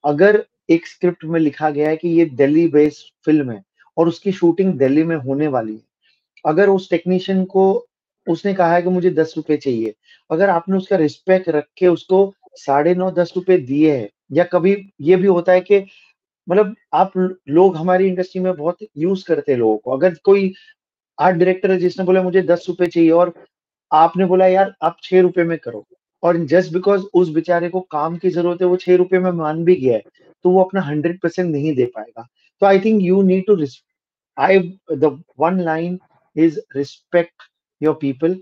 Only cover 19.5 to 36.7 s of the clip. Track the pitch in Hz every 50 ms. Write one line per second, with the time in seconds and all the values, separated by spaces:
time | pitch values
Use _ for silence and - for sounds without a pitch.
19.5 | 135 120 117 110 107 107 _ 123 131 135 165 185 170 - _ 196 196 202 196 185
20.5 | 190 - _ _ _ _ _ _ _ _ _ _ _ - 151 185 185 165 180 185
21.5 | 185 185 - 190 190 180 170 180 180 - 185 180 185 190 185 180 175 190 175 -
22.5 | 262 247 - - 170 175 180 175 - 170 165 160 160 170 180 175 170 - - _
23.5 | _ _ _ _ _ _ _ _ 156 156 165 165 - 185 190 175 185 185 185 185
24.5 | 185 190 196 196 196 _ 156 170 180 _ - - 185 185 180 180 175 180 170 170
25.5 | 165 156 _ 120 107 107 - _ _ _ _ _ _ _ - 170 175 170 170 131
26.5 | 156 185 180 - 160 185 185 202 202 196 185 - - 170 185 165 151 165 165 180
27.5 | 175 170 170 175 175 185 180 _ - 147 151 165 175 170 - 185 151 175 170 175
28.5 | 175 175 185 180 180 180 - 180 180 180 180 185 190 185 185 185 180 170 160 151
29.5 | 156 165 170 170 185 185 131 131 117 107 - _ _ _ _ _ _ _ _ 180
30.5 | 180 190 185 185 190 196 170 143 147 151 143 170 175 190 - 165 - - 180 170
31.5 | 151 139 143 160 147 127 123 123 _ 110 107 - _ 113 117 _ _ _ _ _
32.5 | _ _ 196 196 196 196 196 220 220 208 185 175 185 196 196 190 185 190 190 -
33.5 | 208 170 151 135 - _ _ _ _ _ _ _ _ _ _ _ _ - 135 185
34.5 | 190 190 175 170 190 _ _ - 160 135 147 151 131 147 - _ _ 123 147 170
35.5 | 185 185 175 165 160 160 170 175 180 185 _ _ _ _ _ _ _ 151 160 165
36.5 | 147 143 - _